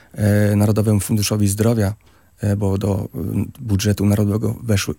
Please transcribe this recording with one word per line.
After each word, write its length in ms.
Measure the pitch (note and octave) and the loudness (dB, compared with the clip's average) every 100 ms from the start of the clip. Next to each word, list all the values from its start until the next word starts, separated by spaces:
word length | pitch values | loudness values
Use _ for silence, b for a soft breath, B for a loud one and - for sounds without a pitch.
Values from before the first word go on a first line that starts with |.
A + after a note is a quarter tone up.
| B | B
e, 420 | - G#2 G#2 G#2 G#2 | -2 2 4 4 2
Narodowemu 440 | G#2 A2 G#2+ G#2 | 2 2 2 2
Funduszowi 480 | - A2 G#2 G#2+ G2+ | 0 -2 0 0 0
Zdrowia, 460 | G2+ A2 A#2 G2 G#2+ b b b - | 2 2 2 0 -4 b b b -6
e, 140 | G#2+ G2+ | -2 0
bo 220 | G2+ F#2+ | 0 -2
do, 320 | G2+ G2 - - | -2 -2 -4 -8
e, 20 | - G#2+ - - | -4 -4 -4 -6
budżetu 460 | B2 G2 G#2 G2 G2+ | -4 -2 0 0 2
narodowego 500 | G#2 G#2 G#2 G#2+ A2+ | 2 0 0 -2 -6
weszły, 320 | A#2 G2+ - | -2 -2 -2